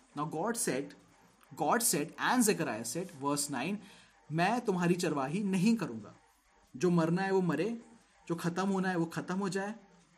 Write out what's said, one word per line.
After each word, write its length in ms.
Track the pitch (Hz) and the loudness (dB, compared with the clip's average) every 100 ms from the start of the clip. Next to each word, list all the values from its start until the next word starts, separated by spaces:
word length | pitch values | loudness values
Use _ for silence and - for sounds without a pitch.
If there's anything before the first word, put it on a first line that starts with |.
| _ 147 | _ -8
Now 120 | 156 | -6
God 200 | 156 208 | -4 -4
said, 300 | 226 - 131 - - - _ - _ _ 147 | -2 -2 -2 -6 -12 -20 _ -20 _ _ -4
God 160 | 151 226 | 0 2
said 280 | 233 160 156 | 2 0 -2
and 360 | - 160 247 | -2 2 4
Zechariah 420 | 214 165 147 110 | 4 2 0 -4
said, 220 | 117 170 185 131 | -6 -6 -8 -4
verse 260 | 139 143 - | -2 0 -2
nine, 260 | 131 156 208 - - - _ - | -4 -4 -4 -8 -20 -20 _ -6
"मैं 280 | 156 185 240 | 0 2 2
तुम्हारी 340 | 233 180 175 | 0 0 2
चरवाही 500 | 175 175 147 135 185 | 2 2 0 -2 -2
नहीं 320 | 196 190 214 226 | 0 2 4 2
करूँगा। 380 | 147 113 95 - _ _ _ _ _ - | 0 -6 -12 -20 _ _ _ _ _ 0
जो 140 | 180 | 4
मरना 320 | 175 160 175 | 4 4 2
है 80 | 190 | 2
वो 120 | 190 | 2
मरे, 380 | 175 143 202 233 - - _ _ - | 2 0 0 -4 -12 -20 _ _ -6
जो 60 | |
ख़त्म 340 | 170 170 175 196 | -4 -2 0 0
होना 200 | 190 185 | 2 2
है 80 | 175 | 0
वो 80 | |
ख़त्म 340 | 165 160 139 185 | -2 -4 -4 -2
हो 100 | 196 | -2
जाए, 260 | 190 202 226 - - _ | -2 -4 -8 -16 -20 _